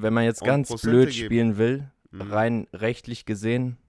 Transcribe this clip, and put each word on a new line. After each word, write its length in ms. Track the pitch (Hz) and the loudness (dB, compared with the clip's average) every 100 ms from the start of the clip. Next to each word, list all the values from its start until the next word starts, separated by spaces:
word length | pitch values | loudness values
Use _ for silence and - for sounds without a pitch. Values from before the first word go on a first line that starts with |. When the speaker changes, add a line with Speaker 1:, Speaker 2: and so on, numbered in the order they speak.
Speaker 1:
wenn 100 | 110 | 0
man 100 | 117 | 2
jetzt 160 | 117 110 | 2 0
Speaker 2:
und 40 | 113 | 0
Speaker 1:
ganz 220 | 139 135 | 0 0
Speaker 2:
Prozente 220 | 113 117 120 | -4 4 6
Speaker 1:
blöd 120 | 131 | 4
Speaker 2:
geben. 140 | 120 110 | 2 -2
Speaker 1:
spielen 320 | 117 117 104 | 2 2 2
will, 320 | 113 135 139 _ _ | 0 0 -8 _ _
Speaker 2:
Mhm. 100 | 95 | -14
Speaker 1:
rein 440 | 101 104 113 117 - | -4 -2 0 -2 -6
rechtlich 500 | 92 110 123 - 117 | -6 -6 -6 -10 -14
gesehen, 540 | - 104 110 123 127 123 | -8 -4 -2 -2 -2 -8